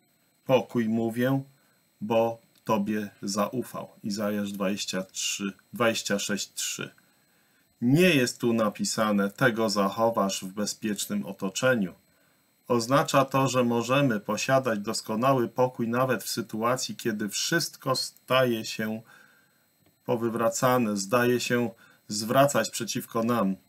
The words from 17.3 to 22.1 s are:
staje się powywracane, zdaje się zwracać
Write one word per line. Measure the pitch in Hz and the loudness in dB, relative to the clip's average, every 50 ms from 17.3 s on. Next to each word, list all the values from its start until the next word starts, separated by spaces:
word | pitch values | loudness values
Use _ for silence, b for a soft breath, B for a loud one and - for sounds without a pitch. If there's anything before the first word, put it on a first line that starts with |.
| - - - - 165 165 151 - - - - 139 131 | -4 -4 -2 0 0 0 -2 -2 -8 -6 -4 -2 -2
staje | 123 - - - _ _ - 127 131 131 123 117 113 110 | -2 -2 -8 -10 _ _ 0 2 2 4 2 0 -2 -4
się | - - - 110 107 110 117 - b b b b b b b b b b b b b b b b _ _ _ - | -8 -6 -6 -6 -6 -6 -8 -10 b b b b b b b b b b b b b b b b _ _ _ -6
powywracane, | - 127 113 117 117 110 117 117 113 113 - - 127 123 127 120 107 104 | -4 -4 -2 -2 -2 0 0 0 0 0 2 2 4 4 4 2 2 0
zdaje | 101 95 98 120 123 120 123 123 120 | -2 -2 0 2 2 4 4 2 2
się | 117 - 123 120 120 113 - b b b b b b | 0 0 0 0 0 -2 -4 b b b b b b
zwracać | - | -8